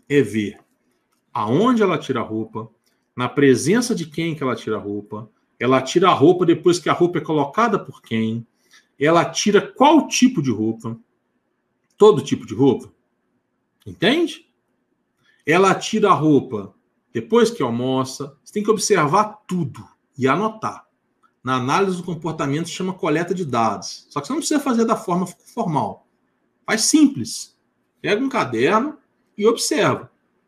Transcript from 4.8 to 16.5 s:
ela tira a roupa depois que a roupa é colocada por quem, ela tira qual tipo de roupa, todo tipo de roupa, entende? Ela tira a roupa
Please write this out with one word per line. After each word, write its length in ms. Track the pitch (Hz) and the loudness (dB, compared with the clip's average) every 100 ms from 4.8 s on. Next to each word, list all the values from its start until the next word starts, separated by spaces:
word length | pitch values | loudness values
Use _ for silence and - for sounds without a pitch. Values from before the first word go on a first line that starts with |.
| 101 104 - 107 120 _ _ _ | -6 -10 -10 -16 -16 _ _ _
ela 200 | 120 131 | 0 2
tira 300 | 131 175 180 | 2 2 2
a 40 | |
roupa 300 | 151 147 180 | 6 4 6
depois 360 | 170 165 180 160 | 2 2 2 0
que 100 | 170 | -2
a 40 | |
roupa 260 | 143 175 165 | 0 0 0
é 20 | |
colocada 560 | - 156 165 - 233 - | -2 -2 -2 0 0 -2
por 240 | - - | -6 -18
quem, 440 | _ 113 113 117 - _ _ _ _ _ | _ -4 -2 -4 -10 _ _ _ _ _
ela 240 | 147 170 160 | 2 2 0
tira 360 | - 208 196 | -2 2 2
qual 460 | - - 285 311 - | 0 2 4 6 2
tipo 340 | - 247 - | 2 2 2
de 80 | 131 | -2
roupa, 480 | 107 110 113 117 113 _ _ _ _ _ _ _ _ _ _ | -2 -4 -6 -10 -12 _ _ _ _ _ _ _ _ _ _
todo 280 | 214 160 | 6 6
tipo 240 | - - - | -2 -6 -6
de 80 | 98 | 0
roupa, 360 | 135 - - _ _ _ _ _ _ _ _ _ - | 2 2 -6 _ _ _ _ _ _ _ _ _ -20
entende? 640 | 90 185 320 330 - _ _ _ _ _ _ _ _ _ _ - | -2 0 2 -2 -6 _ _ _ _ _ _ _ _ _ _ 0
Ela 300 | 175 190 185 | 4 4 2
tira 340 | - 214 202 | -2 0 2
a 40 | |
roupa 640 | 156 156 135 - | 4 4 4 2